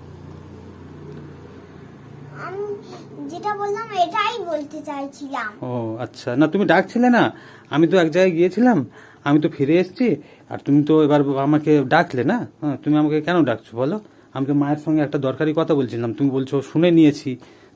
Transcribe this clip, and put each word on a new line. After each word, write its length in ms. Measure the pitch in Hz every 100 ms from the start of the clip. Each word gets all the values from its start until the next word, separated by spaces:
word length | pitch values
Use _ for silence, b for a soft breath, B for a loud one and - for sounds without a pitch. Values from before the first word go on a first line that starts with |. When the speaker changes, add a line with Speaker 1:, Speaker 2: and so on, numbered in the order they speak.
| - - - - - - - - - 147 147 147 147 - - - - - - - - - - -
Speaker 1:
আমি 320 | 330 381 415 403 403 370 B - 285
যেটা 260 | 339 415 403
বললাম, 320 | 415 403 453
এটাই 480 | 392 339 403 415 480
বলতে 420 | 349 302 285 302
চাইছিলাম। 720 | 302 285 277 - 277 269 220 202
Speaker 2:
ও, 360 | 127 123 113 113
আচ্ছা। 360 | 123 - - 123
না, 120 | 156
তুমি 180 | 190 202
ডাকছিলে 440 | 170 190 233 247
না? 220 | 233 127 - B B B
আমি 180 | 139 165
তো 100 | 185
এক 140 | 165
জায়গায় 240 | 160 190 165
গিয়েছিলাম, 480 | 180 190 247 196 117 B B B
আমি 180 | 143 151
তো 80 | 160
ফিরে 300 | 165 139 170
এসেছি, 360 | 185 - 247 147 B B B
আর 80 | 117 -
তুমি 180 | 143
তো 200 | 147 156
এবার 340 | 147 147 143 135
আমাকে 460 | 139 151 147 147
ডাকলে 400 | 127 156 170 127
না? 240 | 120 233 139 -
হ্যাঁ, 160 | 151 127
তুমি 200 | - 151
আমাকে 240 | 151 151
কেন 240 | 151 175 143
ডাকছো 320 | 110 - 113
বলো? 220 | 135 208 - b b
আমি 120 | 131 135
তো 80 |
মায়ের 240 | 143 143 151 151
সঙ্গে 160 | 156
একটা 160 | 139 147
দরকারি 360 | 131 123 156 156
কথা 200 | 160 151
বলছিলাম, 380 | 123 117 117
তুমি 160 | 107 143
বলছো 320 | 135 131 143
শুনে 300 | 131 151 175
নিয়েছি। 460 | 165 156 143 135 123 B B B